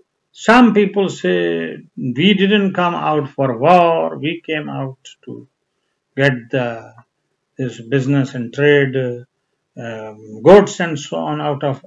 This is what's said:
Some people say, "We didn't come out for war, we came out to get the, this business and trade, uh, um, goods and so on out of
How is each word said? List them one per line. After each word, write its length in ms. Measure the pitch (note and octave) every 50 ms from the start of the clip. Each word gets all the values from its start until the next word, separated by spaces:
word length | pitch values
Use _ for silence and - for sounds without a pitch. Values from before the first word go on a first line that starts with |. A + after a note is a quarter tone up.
| _ _ _ _ _ _
Some 420 | _ - - - A3+ B3+ B3 A3 F#3
people 360 | G#3 G#3 F#3+ G3 G3+ G3 E3
say, 720 | C#3 - - - - - F2 - E2+ E2 E2 D#2+ - - - _ _
"We 380 | - C#3+ B2+ A#2 C3 E3+ G3+ G#3
didn't 400 | F#3+ G3 G3 G#3+ G#3 G3 F#3+ F#3
come 200 | F3+ F3 F3 E3+
out 360 | D#3+ D3+ D3+ D3+ D3+ C#3 C3+
for 280 | - - C3+ C3 A#2 A2+
war, 600 | C3 D#3+ F#3 F3 E3+ E3+ E3 E3 E3 E3 D#3+ C#3+
we 240 | C3 D#3 E3 E3+ _
came 220 | - D#3 D3+ D3 C#3+
out 300 | C#3 C3+ C3+ C3 C3 _ _ - - _ _
to 240 | - A#2+ A#2 A#2+ _ _ _ _ _ _ _ _ _ _ _ _ _ -
get 340 | C3+ C#3 C#3+ C3 A#2+ A2+ -
the, 440 | - C3 B2 A#2+ A#2 A2+ A2+ A2+ A2+ A#2 _ _ _ _ _ _ _ _ _ _ _
this 240 | - C3 B2 - -
business 540 | A2+ A2+ C#3 C#3 C3+ C3+ C#3+ C#3 C3 - -
and 180 | C3 A#2 A#2 -
trade, 420 | C3+ C#3+ D3 D3 C#3+ C#3 C3+ B2+
uh, 300 | C3+ B2+ B2 A#2+ A#2+ B2+ _ _ _ _ _ _ _ _ _ _
um, 680 | B2 A#2 A#2 A2+ A2 G#2+ G#2+ - - - G#2+ G#2+ A2 A2+
goods 380 | D3+ F#3+ G#3 G3 - - -
and 180 | F3+ E3+ D#3 C#3
so 180 | - - E3
on 240 | E3 E3 D#3 D3+ D3+
out 240 | D3+ D3 C#3+ C#3 D3+
of 180 | C#3+ C3 - _